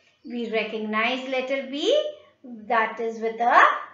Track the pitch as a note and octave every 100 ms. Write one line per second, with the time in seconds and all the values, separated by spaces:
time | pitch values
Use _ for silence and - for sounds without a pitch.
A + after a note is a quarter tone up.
0 | _ _ C4 A#3+ A3 A3 G#3 A3 G#3+ A3
1 | A#3 C4 C4 C4 B3+ C#4 B3+ C#4+ F4+ D5
2 | - - - _ B3+ A3+ G#3 A3+ A3 A3+
3 | A3+ A3 A3+ A3+ A#3+ D#4 - - -